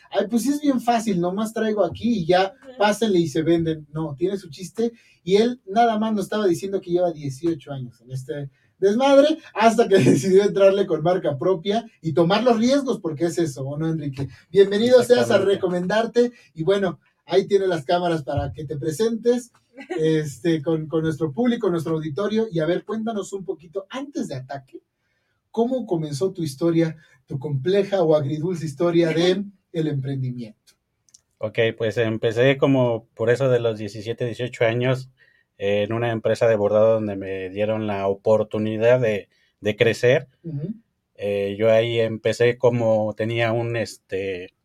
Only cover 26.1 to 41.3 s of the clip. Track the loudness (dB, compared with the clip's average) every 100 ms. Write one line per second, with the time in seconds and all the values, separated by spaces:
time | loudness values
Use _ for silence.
26.1 | -4 -4 -4 -8 -2 0 2 0 -4 _
27.1 | _ -12 -10 -6 -4 0 0 2 2 4
28.1 | 2 0 -4 -4 -4 -6 -2 0 2 2
29.1 | 2 2 0 -4 -14 _ -4 -2 -2 -4
30.1 | -4 -6 -8 -12 -16 _ _ _ _ _
31.1 | _ _ -10 -6 0 0 0 -2 0 -2
32.1 | 0 -2 2 2 4 2 2 2 -2 -6
33.1 | -4 0 2 2 2 0 -4 -8 -8 -8
34.1 | -6 -6 -6 -8 -2 0 0 0 -2 -6
35.1 | _ _ _ _ -6 -2 0 0 -2 -2
36.1 | -2 0 2 2 2 2 4 4 4 0
37.1 | -6 -8 -8 -8 -4 -2 -2 -4 -2 -2
38.1 | -2 2 2 0 -4 -4 0 4 4 2
39.1 | -2 -6 _ _ _ -4 2 2 2 2
40.1 | 2 -2 _ -12 -8 -8 -12 _ _ _
41.1 | -10 -4